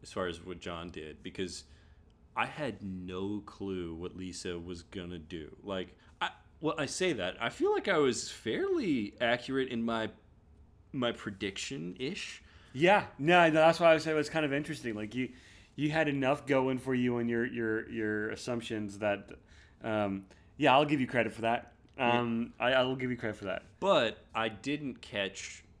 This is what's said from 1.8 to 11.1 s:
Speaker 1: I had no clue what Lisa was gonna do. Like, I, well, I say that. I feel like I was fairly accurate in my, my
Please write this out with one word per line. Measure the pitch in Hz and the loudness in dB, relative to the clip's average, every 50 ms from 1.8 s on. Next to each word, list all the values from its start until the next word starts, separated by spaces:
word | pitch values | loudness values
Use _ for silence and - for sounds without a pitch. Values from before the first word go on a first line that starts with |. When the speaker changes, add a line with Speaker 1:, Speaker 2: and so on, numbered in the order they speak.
| - - - - - - - _ _ - - | -20 -20 -20 -20 -20 -20 -20 _ _ -10 -4
Speaker 1:
I | - 110 | -4 -4
had | - - - 151 131 107 95 104 | -4 -4 -6 -6 -6 -6 -8 -8
no | 98 95 92 92 90 90 92 98 98 104 104 98 | -10 -8 -8 -8 -8 -6 -6 -4 -4 -6 -6 -8
clue | - - - 101 98 95 92 87 85 82 | -12 -14 -10 -6 -6 -4 -4 -6 -6 -8
what | 82 87 90 87 | -8 -10 -10 -10
Lisa | 90 92 92 87 - - 95 87 87 | -10 -10 -10 -10 -8 -8 -6 -6 -6
was | 85 87 92 85 82 | -6 -8 -10 -12 -12
gonna | - - 98 90 87 87 85 | -12 -12 -10 -10 -8 -10 -12
do. | 78 76 90 82 76 - - - - | -12 -10 -10 -10 -10 -12 -16 -16 -10
Like, | 98 98 95 92 95 - _ _ - - _ | -6 -6 -6 -6 -8 -10 _ _ -20 -8 _
I, | - 180 - - - - - - | -6 -6 -6 -10 -20 -20 -20 -6
well, | - 151 160 - | -4 -4 -2 -2
I | 147 | -4
say | 127 - - 185 185 160 | -4 -2 -2 0 0 0
that. | 110 90 90 - - | 0 -2 -4 -4 -2
I | 113 120 | -4 -4
feel | - - 294 392 427 | -2 0 0 0 0
like | 403 - 220 | 0 0 0
I | 190 160 | 2 4
was | 147 135 113 - - - | 4 4 2 0 -4 -8
fairly | - - - - 113 170 359 392 381 349 262 190 147 127 107 104 - - | -12 -8 -4 -4 -2 -2 0 0 0 0 0 0 0 0 0 -4 -4 -2
accurate | 120 117 120 123 - - 131 135 135 131 | 2 2 2 0 0 -2 -2 -2 -2 0
in | 127 117 113 | -2 -2 -2
my, | 117 113 113 110 107 - - _ - - - - - - - - - - - - - - | 0 0 0 -2 -4 -6 -10 _ -20 -20 -20 -20 -20 -20 -20 -20 -20 -20 -20 -20 -12 -6
my | 143 123 120 | -2 -2 -2